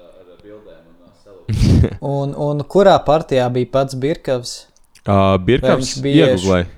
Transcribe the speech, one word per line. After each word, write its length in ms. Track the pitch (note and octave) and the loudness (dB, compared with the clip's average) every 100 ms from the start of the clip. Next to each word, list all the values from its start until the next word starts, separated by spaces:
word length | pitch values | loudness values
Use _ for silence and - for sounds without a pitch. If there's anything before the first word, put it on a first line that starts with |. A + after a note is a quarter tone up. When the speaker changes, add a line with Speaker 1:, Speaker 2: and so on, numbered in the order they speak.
| E2+ | -20
Speaker 1:
ar 320 | F2+ F2+ F2 | -20 -20 -20
bildēm 400 | G#2 G#2 F#2+ D#2+ | -20 -20 -20 -20
un, 140 | E2 _ | _ _
ā, 160 | _ | _
selfie. 800 | _ G2+ F#2 - - - B2+ A#2+ - | _ -20 -18 -8 0 2 4 2 -2
Speaker 2:
<laughs> 160 | C#3+ | -6
Speaker 3:
Un, 240 | C#3 C#3 - | -6 -6 -6
un 240 | D3 D3 | -4 -4
kurā 360 | C#3 F#3 G3 D#3 | -2 4 4 4
partijā 480 | - D#3 D#3 C3 B2 | 2 -2 0 -2 0
bija 240 | B2 B2 | -2 -2
pats 240 | C3+ C3+ C3 | -2 -4 -4
Birkavs? 580 | C3+ E3+ - B2 A#2+ - - _ _ _ - | -6 -6 -6 -8 -8 -16 -20 _ _ _ -2
Speaker 2:
Ā, 100 | G2 F#2+ F#2+ | 2 2 0
Birkavs 360 | F#2 C3+ - | 2 0 2
Speaker 3:
Vai 80 | C3+ | 0
viņš 160 | C3 C3+ | -2 -6
bija 300 | C#3 C#3+ C#3 | 0 2 4
Speaker 2:
iegooglēja, 400 | F#2 F#2+ F2+ F2 | 2 0 0 -2